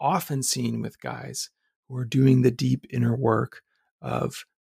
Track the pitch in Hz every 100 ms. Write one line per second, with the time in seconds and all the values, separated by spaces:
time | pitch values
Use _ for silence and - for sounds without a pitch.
0 | 139 190 - 135 127 131 120 113 113 -
1 | 123 120 127 123 - _ _ _ _ 127
2 | 117 131 135 127 123 123 131 131 - 123
3 | 117 117 123 110 127 - _ _ _ _
4 | - 60 - - - _